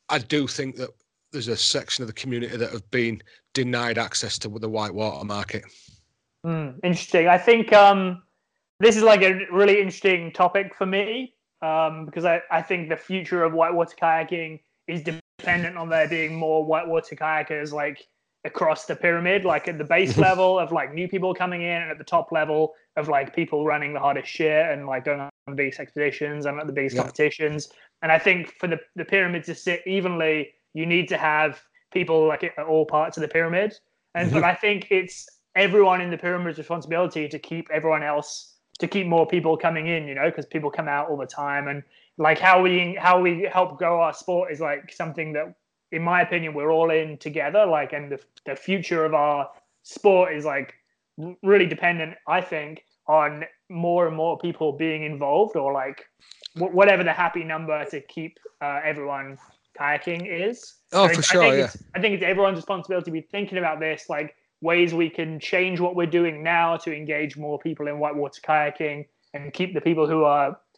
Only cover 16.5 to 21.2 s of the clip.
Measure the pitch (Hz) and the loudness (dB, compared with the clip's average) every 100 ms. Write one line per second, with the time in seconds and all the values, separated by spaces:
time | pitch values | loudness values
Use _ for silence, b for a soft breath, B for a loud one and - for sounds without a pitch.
16.5 | 156 156 160 170 165 - 147 156 156 147 | 0 2 0 0 -2 -4 -6 -2 -2 -4
17.5 | 151 151 147 147 147 - _ _ _ 151 | -6 -6 -6 -6 -6 -18 _ _ _ -12
18.5 | - 170 156 - 156 175 170 175 202 185 | -2 0 0 -4 -2 0 0 2 0 2
19.5 | 151 - 160 151 170 185 117 185 185 185 | 0 -2 -8 0 2 2 4 4 6 4
20.5 | 185 160 160 131 151 180 196 | 4 0 -2 -4 -6 -6 -2